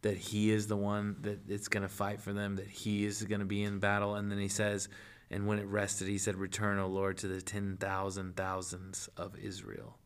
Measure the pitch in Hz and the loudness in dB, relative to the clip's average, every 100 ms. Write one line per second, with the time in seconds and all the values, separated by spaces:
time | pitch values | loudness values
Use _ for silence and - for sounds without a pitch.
0 | 110 95 - 107 107 107 104 104 101 104 | 2 0 -2 2 4 4 2 0 2 0
1 | 104 101 104 101 - 104 - 107 98 - | 0 -2 -4 -6 -4 -6 -2 0 -2 -2
2 | 101 104 - 101 - 98 95 98 110 104 | -2 -2 -4 -2 0 -2 -4 -6 0 2
3 | 104 104 107 104 98 101 104 101 101 101 | 2 -2 -2 0 0 0 0 2 2 4
4 | 101 104 101 101 98 101 104 104 - - | 2 0 0 0 0 2 2 2 -4 -10
5 | - - - - 101 104 101 104 101 - | -18 -20 -8 -2 0 0 2 0 0 -2
6 | 95 101 107 92 95 98 104 101 95 95 | -2 0 0 0 -2 4 6 6 4 4
7 | 98 95 98 95 95 104 98 95 95 95 | 2 2 0 -2 -2 0 0 0 0 2
8 | 98 95 95 90 95 95 92 90 92 95 | 0 -2 -4 -2 0 -2 -2 -8 -8 -8
9 | - - 92 101 - 98 - - 113 - | -10 -8 -8 -6 -8 -8 -8 -10 -12 -16